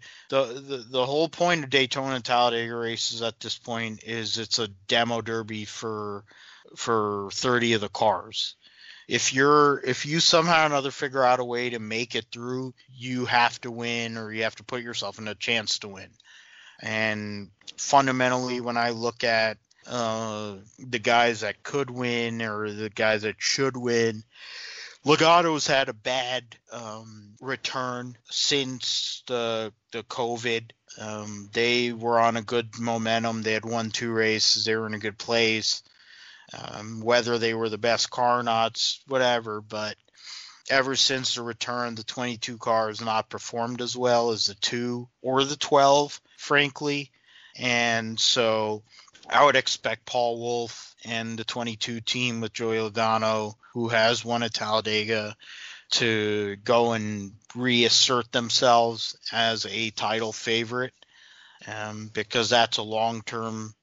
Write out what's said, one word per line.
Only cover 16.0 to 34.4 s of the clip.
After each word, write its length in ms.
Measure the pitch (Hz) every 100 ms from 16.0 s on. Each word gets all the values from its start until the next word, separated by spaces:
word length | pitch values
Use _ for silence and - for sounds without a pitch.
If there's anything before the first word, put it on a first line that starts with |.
| 95 _ _ - - - - -
And 720 | 110 110 110 107 104 104 95 _ - -
fundamentally, 840 | - 139 135 131 127 127 127 123
when 160 | 120 117
I 140 | 117
look 320 | 113 117 113
at, 360 | 120 113 110 107 _ _ -
uh, 680 | 123 113 110 110 107 107 98 101 -
the 200 | 127 120
guys 420 | 120 117 120 110
that 220 | 107 98
could 280 | - 143 131
win 500 | 123 123 120 117 113
or 300 | 113 104 107
the 180 | 104 107
guys 340 | 113 110 110
that 140 | 104 98
should 380 | - - 135 123
win, 480 | 120 117 113 110 - - - - - - - -
Logano's 640 | 139 151 160 170 170 151 147
had 240 | 135 131
a 40 |
bad, 640 | 110 127 127 123 127 120 - _
um, 640 | 117 113 110 113 107 104 107
return 760 | 127 127 - 135 127 123 123 123 -
since 920 | - - 143 131 127 - - - - -
the, 460 | 123 117 113 110 - _
the 100 | 117
covid. 640 | - - 120 120 120 117 117 _ _ -
Um, 520 | 107 107 107 104 101
they 400 | 117 117 120 120
were 260 | 113 117 117
on 200 | 117 113
a 40 |
good 360 | 107 120 113 107
momentum. 640 | 117 113 113 113 117 113
They 100 | 110
had 140 | 107 113
won 240 | 117 110
two 200 | - 120
races. 540 | 113 110 107